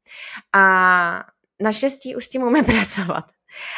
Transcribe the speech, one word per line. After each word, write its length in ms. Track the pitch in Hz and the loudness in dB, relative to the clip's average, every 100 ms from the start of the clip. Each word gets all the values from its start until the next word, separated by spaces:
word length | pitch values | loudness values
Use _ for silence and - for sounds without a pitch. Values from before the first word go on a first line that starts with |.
| _ - - - - | _ -20 -18 -18 -2
A 720 | 196 196 185 185 180 175 180 - _ _ - | 4 6 6 4 4 2 -4 -12 _ _ -6
naštěstí 540 | 208 214 269 269 254 247 | -4 -2 -4 -4 -10 -10
už 100 | - | -8
s 20 | |
tím 140 | 262 | -4
umím 220 | 247 294 | 0 0
<laughs> 0 | |
pracovat. 600 | 233 226 196 - 180 - - _ _ - - | 2 0 0 -4 -4 -6 -10 _ _ -18 -14